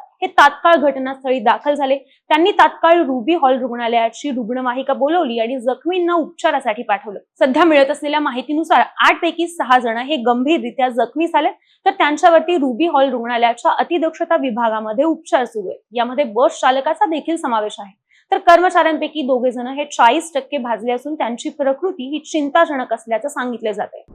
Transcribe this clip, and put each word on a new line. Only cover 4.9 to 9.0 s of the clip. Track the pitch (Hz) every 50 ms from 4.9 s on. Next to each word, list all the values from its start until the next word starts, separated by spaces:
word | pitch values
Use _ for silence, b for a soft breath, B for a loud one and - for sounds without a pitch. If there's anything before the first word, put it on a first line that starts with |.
| 269
बोलवली | 226 269 285 330 359 339 247 233 233
आणि | 226 233 269 269
जखमींना | 220 247 254 254 - 311 370 370 349 339 349
उपचारासाठी | 349 294 - - - - 320 294 277 254 247 208 226 240
पाठवलं. | - 202 196 - 226 196 - - _ _ -
सध्या | 311 269 254 302 339
मिळत | 339 311 285 269 269
असलेल्या | 294 285 302 294 294 302
माहितीनुसार | 294 285 240 247 247 - 302 302 330 320 359 262 233 - -
आठ | -